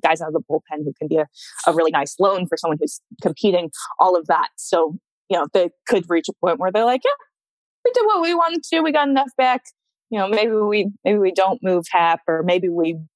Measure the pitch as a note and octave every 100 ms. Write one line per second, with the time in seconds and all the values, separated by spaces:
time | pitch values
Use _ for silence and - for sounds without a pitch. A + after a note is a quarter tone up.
0 | D#3+ D#3+ D#3+ D#3 - D#3 - D3+ D3 -
1 | D#3 D#3 D3 - - - - E3 D#3+ D3+
2 | C#3+ - G3 F#3+ F3+ E3 E3 D#3+ D3+ -
3 | - - - D#3 G#3 F3+ E3 - - -
4 | F#3 F3+ D#3+ E3 - - - F3 D#3+ E3+
5 | - _ - F3+ D3+ G3 F3 - - G3
6 | E3+ E3+ - - F3 F3 F#3 G#3 A#3 B3+
7 | C5 C#5+ _ _ _ _ _ _ A#4+ B4
8 | G#4+ G4 E4 E4+ E4 E4+ - E4 D#4+ D4
9 | C#4+ C4+ C4+ - B3+ B3+ - _ _ _
10 | _ A3 G3 G#3+ A3+ A3 G#3 G#3 G3 G3+
11 | - G#3 F#3+ F#3 F#3+ - F#3 F3+ E3 F3+
12 | E3+ E3 - D#3+ F3 F3+ F3+ E3+ E3 E3
13 | D#3+